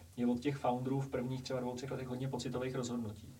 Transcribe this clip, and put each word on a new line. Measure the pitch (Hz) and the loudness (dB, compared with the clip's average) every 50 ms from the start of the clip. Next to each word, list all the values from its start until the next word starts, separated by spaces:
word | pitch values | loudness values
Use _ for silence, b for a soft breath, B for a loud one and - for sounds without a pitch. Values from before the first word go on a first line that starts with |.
| b b - | b b -2
je | 123 120 | 2 4
od | 120 123 120 | 4 4 4
těch | - 147 139 | 2 2 2
founderů | - - 123 123 127 127 131 135 139 | 2 4 2 2 2 2 2 2 2
v | 135 - | 2 0
prvních | - 123 120 131 131 127 - | 0 0 0 0 -2 -2 -2
třeba | - 135 123 | -2 -2 0
dvou, | 120 123 127 | 0 -2 -2
třech | 123 139 135 | -4 -4 -4
letech | 127 127 131 | -4 -4 -4
hodně | 123 123 123 135 | -4 -4 -2 -2
pocitových | 131 127 120 - 131 123 123 127 131 131 | -2 -2 -2 -2 -2 0 0 0 0 0
rozhodnutí. | 131 120 120 120 120 113 104 104 - - - - - | 0 0 0 0 0 -2 -2 -4 -8 -10 -14 -16 -16